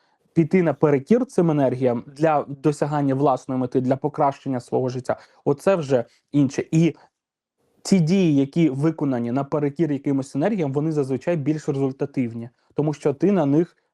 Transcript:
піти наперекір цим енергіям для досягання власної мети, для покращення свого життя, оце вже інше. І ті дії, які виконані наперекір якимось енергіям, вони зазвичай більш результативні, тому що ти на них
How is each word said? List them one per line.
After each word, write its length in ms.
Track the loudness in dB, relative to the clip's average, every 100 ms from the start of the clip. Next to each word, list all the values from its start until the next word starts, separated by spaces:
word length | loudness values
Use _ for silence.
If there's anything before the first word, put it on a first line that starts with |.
| _ _ _
піти 300 | -2 0 2
наперекір 640 | 0 2 2 2 2 2 2
цим 240 | 0 0
енергіям 540 | 2 0 0 0 -2 -6
для 380 | -4 0 0 -2
досягання 680 | -4 -2 -2 -2 -2 0
власної 460 | 0 2 0 -2 -6
мети, 200 | -2 -2
для 160 | 0 -2
покращення 640 | -4 -2 -2 -2 -6 -8
свого 280 | -4 -4 -2
життя, 280 | -4 -6 -8 -10 _
оце 320 | -4 -2 0 0
вже 280 | 0 -2 -2 _ _
інше. 320 | 0 2 0 -2
І 260 | 2 2 0 _ _ _ _ _ _ _ _
ті 180 | 0 2
дії, 360 | 4 2 4 2
які 340 | 0 2 0
виконані 600 | 2 -2 -2 -2 -2 -2
наперекір 600 | -4 -2 -2 -2 -2 -2
якимось 440 | -2 -2 -4 -4 -2
енергіям, 360 | -2 -2 -2
вони 200 | -2 -2
зазвичай 440 | -2 -2 -4 -2 -2
більш 320 | -2 -4 -4
результативні, 800 | -2 -4 -4 -6 -4 -6 -8 -14 -18 _
тому 200 | -4 -2
що 200 | -2 -2
ти 180 | 0 2
на 140 | 2 2
них 300 | 2 0 _ _